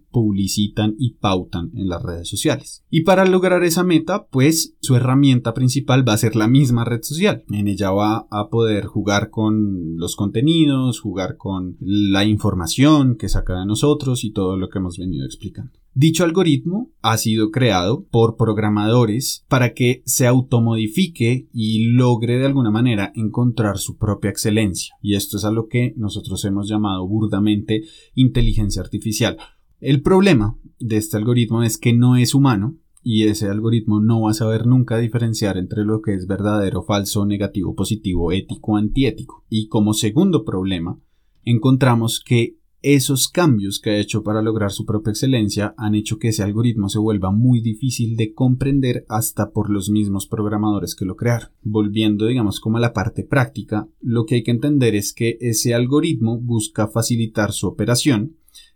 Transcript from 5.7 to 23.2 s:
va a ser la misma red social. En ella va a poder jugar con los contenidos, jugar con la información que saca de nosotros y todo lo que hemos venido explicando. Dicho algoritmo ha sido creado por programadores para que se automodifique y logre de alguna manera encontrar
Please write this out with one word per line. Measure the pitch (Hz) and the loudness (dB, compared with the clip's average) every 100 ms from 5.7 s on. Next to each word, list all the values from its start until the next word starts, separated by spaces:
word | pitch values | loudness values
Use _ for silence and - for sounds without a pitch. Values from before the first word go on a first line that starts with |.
| 139 131 131 123 | 0 2 2 2
va | |
a | 107 | 2
ser | 113 113 | 2 2
la | 107 | 4
misma | 135 135 120 117 | 4 4 2 0
red | 117 | -4
social. | - 151 208 - - | -6 -2 0 -2 -6
En | 101 101 | -4 -2
ella | 95 98 | -2 -2
va | 98 107 110 - | 0 0 -2 -4
a | 104 104 | -6 -2
poder | 117 113 104 98 | 0 0 0 -4
jugar | 110 101 101 101 | -4 0 0 0
con | - 110 107 104 95 80 82 | -2 0 2 0 -2 -6 -6
los | 85 - | -6 -4
contenidos, | 101 113 147 165 147 135 131 - | -4 0 2 4 2 2 0 -2
jugar | 107 95 90 - | -6 -6 -6 -6
con | 98 95 92 85 | -8 -6 -6 -8
la | 90 104 101 98 107 | -2 0 2 2 2
información | 101 104 90 85 - 143 151 131 120 | 2 0 -2 -2 2 4 6 4 0
que | 95 | 0
saca | 95 - 92 | 0 0 -4
de | 98 | -2
nosotros | 104 147 147 131 123 | 0 2 2 0 -4
y | 107 | -4
todo | 107 92 95 | -2 -2 -2
lo | 92 | -4
que | 98 | -4
hemos | 90 92 | -6 -6
venido | 92 73 65 | -6 -6 -6
explicando. | - 98 - - - _ 131 | -10 -14 -12 -16 -18 _ 2
Dicho | 160 160 | 2 4
algoritmo | 170 180 170 135 143 196 254 _ | 2 2 2 2 -2 -6 -6 _
ha | 110 113 | -2 0
sido | 110 110 107 | 0 0 0
creado | - 123 92 92 151 - | 2 2 2 0 -2 0
por | 117 113 - | 2 2 2
programadores | 110 107 107 107 107 123 113 113 - - _ | 0 0 0 0 2 2 2 0 -4 -8 _
para | 131 120 - | 0 0 0
que | 123 127 - | 0 0 -2
se | - 123 | 0 2
automodifique | 127 131 117 117 113 107 180 180 - 117 127 - | 2 2 2 2 0 -2 -2 -2 0 0 -2 -4
y | 110 110 110 117 | -6 -2 0 2
logre | 123 123 117 117 123 | 4 4 2 0 0
de | 139 | 0
alguna | 139 113 | 0 2
manera | 107 127 104 98 | 2 2 0 -2
encontrar | 107 | -4